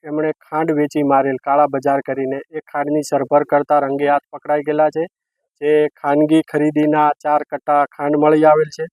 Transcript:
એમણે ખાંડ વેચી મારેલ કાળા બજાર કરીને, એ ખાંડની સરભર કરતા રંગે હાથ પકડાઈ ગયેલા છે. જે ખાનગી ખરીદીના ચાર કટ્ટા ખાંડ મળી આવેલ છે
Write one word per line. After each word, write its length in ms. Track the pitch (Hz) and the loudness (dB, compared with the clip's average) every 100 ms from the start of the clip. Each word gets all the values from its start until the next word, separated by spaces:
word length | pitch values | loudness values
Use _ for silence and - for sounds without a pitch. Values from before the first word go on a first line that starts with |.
એમણે 260 | 156 151 156 - | -8 -4 -4 -6
ખાંડ 300 | _ 156 160 | _ -4 -2
વેચી 300 | 147 147 151 | 0 -2 -2
મારેલ 380 | 143 135 135 131 | 0 2 0 -4
કાળા 280 | - 143 147 | -2 2 2
બજાર 260 | 139 139 139 | 0 -2 -2
કરીને, 380 | 131 131 131 139 - | -4 -6 -6 -6 -10
એ 100 | 156 | -14
ખાંડની 480 | - 147 143 151 147 | -10 -6 -2 -4 -2
સરભર 320 | 139 131 147 | -4 0 0
કરતા 360 | 147 147 143 147 | 2 -2 0 -2
રંગે 260 | 139 139 143 | 0 -2 0
હાથ 180 | 143 _ | -2 _
પકડાઈ 340 | 143 - 151 147 | -18 -4 -4 -2
ગયેલા 240 | 151 151 | 0 0
છે. 140 | 156 170 _ _ _ _ _ | 0 -8 _ _ _ _ _
જે 120 | 147 151 151 | 0 2 2
ખાનગી 480 | _ 147 147 151 160 | _ -2 0 2 2
ખરીદીના 680 | 156 151 151 151 151 151 151 147 | 0 -2 0 0 0 2 0 0
ચાર 200 | 147 147 | -2 -2
કટ્ટા 400 | 147 143 - 147 143 | -2 -8 0 0 0
ખાંડ 280 | - 147 147 | -4 -2 2
મળી 280 | 151 156 | 4 6
આવેલ 260 | 151 151 156 | 4 4 0
છે 160 | - 160 | -6 -12